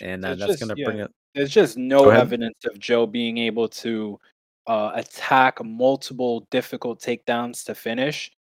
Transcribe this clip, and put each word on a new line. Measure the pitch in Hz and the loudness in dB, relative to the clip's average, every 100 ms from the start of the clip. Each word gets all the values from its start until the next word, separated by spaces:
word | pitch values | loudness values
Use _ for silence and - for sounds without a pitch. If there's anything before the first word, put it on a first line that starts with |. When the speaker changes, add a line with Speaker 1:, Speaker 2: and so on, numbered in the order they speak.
Speaker 1:
and, | 92 92 | -10 -8
uh, | 92 | -6
Speaker 2:
There's | 92 | -4
Speaker 1:
that's | 101 | -4
Speaker 2:
just, | 160 | -4
Speaker 1:
gonna | 113 107 | -4 -6
Speaker 2:
yeah, | 127 | -6
Speaker 1:
bring | 107 | -6
it. | 101 - _ | -10 -14 _
Speaker 2:
there's | 139 139 | -6 0
just | 214 151 123 | 4 2 0
Speaker 1:
Go | |
Speaker 2:
no | 127 135 139 | 2 8 8
Speaker 1:
ahead. | 113 | 8
Speaker 2:
evidence | - 117 117 - | 4 -2 -6 -6
of | 117 104 | -10 -10
Joe | - 117 113 | 0 2 2
being | 117 117 117 | 0 -4 -2
able | 117 110 113 | -2 -2 -4
to, | - 117 113 107 101 _ _ _ _ - | -4 -6 -4 -6 -10 _ _ _ _ -4
uh, | 110 107 | -2 -2
attack | 110 - - - 135 127 - | -6 -10 -12 2 4 4 2
multiple | 117 113 127 139 - 127 123 117 - | -10 0 2 2 -4 -4 -2 -2 -2
difficult | 131 - 123 123 113 | -4 -4 -8 -8 -8
takedowns | - 117 - 120 120 120 - | -6 -6 -2 -2 -4 -10 -12
to | |
finish | - 113 117 139 147 - _ _ | -10 -6 -2 -4 -4 -12 _ _